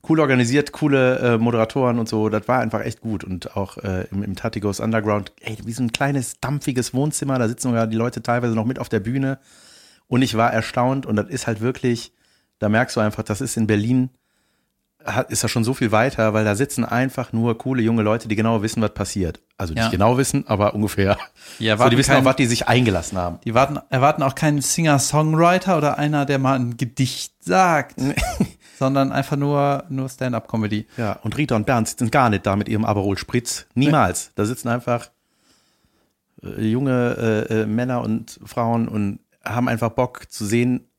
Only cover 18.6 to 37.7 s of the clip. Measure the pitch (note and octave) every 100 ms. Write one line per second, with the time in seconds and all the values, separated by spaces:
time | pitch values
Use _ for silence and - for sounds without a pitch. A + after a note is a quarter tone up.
18.6 | G#2+ A#2 G#2+ - G2+ G2+ F2 - _ _
19.6 | F#2 D#2+ A2+ G2+ G#2+ B2 C3+ C#3 - G#2+
20.6 | G#2 G#2 G#2 - G2 G2+ - _ - -
21.6 | A2 G#2+ B2+ A#2+ B2 C3+ C3+ C3 B2 A#2+
22.6 | - A#2+ A#2+ F#2 - F#2+ F2 E2 A#2 A2+
23.6 | C#3 D3 - C3 C#3 D3+ C3+ - D#3+ D3
24.6 | - - D#3+ C#3 - D3 D#3 D#3 E3+ F#3
25.6 | G3 E3 D3 - D3 D3+ C#3 C#3 C3 C3
26.6 | A#2+ A#2 B2 - B2+ - - _ - F#3
27.6 | F#3 D3+ - - C3 - F5+ E5 - -
28.6 | _ - C3+ C#3 C3+ C3+ C3 C#3+ C#3+ C#3+
29.6 | C#3+ C#3 E3+ C3+ C3 - B2+ A#2 - A2+
30.6 | G#2+ G#2 A2+ - A2 - - - D3+ A2+
31.6 | G#2+ A#2+ A2 - A#2 D3 B2 G2 - G2+
32.6 | G#2 G#2+ A2 G2+ G2+ F#2+ - A#2+ A#2+ -
33.6 | - - C#3+ D3+ F#2+ F2+ - - G#2 B2
34.6 | A#2+ A#2+ B2 A#2+ - _ _ _ _ _
35.6 | _ _ _ _ _ _ _ - F#2 G2+
36.6 | A2 A#2 C#3 B2+ A#2+ - A2+ G#2+ A2+ A2
37.6 | G#2+